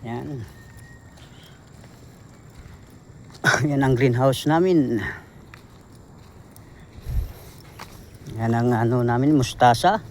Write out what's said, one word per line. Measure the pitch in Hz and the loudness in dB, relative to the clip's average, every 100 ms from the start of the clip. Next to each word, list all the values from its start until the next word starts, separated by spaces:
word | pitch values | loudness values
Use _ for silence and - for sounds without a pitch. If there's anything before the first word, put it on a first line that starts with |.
| 120 | -10
Ayan. | 120 151 139 107 - - - - - - - - - - - - - - - - - - - - - - - - - - - - - | -10 -10 -12 -14 -18 -20 -20 -20 -20 -20 -20 -20 -20 -20 -20 -20 -20 -20 -20 -20 -20 -20 -20 -20 -20 -20 -20 -20 -20 -20 -20 -20 -2
<coughs> | - - 151 | 0 2 0
Yan | 139 | 0
ang | 135 | 2
greenhouse | 123 135 120 135 127 - | 2 2 2 0 0 0
namin. | 160 185 170 127 113 - - - - - - - - - - - - - - - - - - - - - - - - - - - - - - - - - 107 | 0 2 2 2 -2 -4 -10 -18 -20 -20 -20 -20 -20 -20 -20 -20 -20 -20 -20 -20 -20 -20 -20 -20 -16 -6 -4 -4 -12 -20 -20 -20 -20 -20 -20 -20 -20 -14 -6
Yan | 113 117 | -2 0
ang | 120 | 2
ano | 117 117 123 | 2 0 0
namin, | 120 120 139 151 | 0 2 2 2
mustasa. | 120 - 123 117 175 220 - | 0 4 4 6 2 0 -4